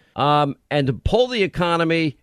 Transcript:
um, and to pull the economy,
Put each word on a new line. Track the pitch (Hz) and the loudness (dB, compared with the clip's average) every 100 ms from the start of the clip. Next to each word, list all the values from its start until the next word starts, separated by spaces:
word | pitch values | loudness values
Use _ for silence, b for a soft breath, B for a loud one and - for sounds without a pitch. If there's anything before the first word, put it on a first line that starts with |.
| b b | b b
um, | 139 147 147 135 - | 2 2 0 -4 -4
and | 147 135 | -2 -2
to | |
pull | 110 - 214 254 | -2 0 0 0
the | 247 | 0
economy, | 185 - 175 170 165 165 160 - | -2 -2 0 0 0 0 -2 -6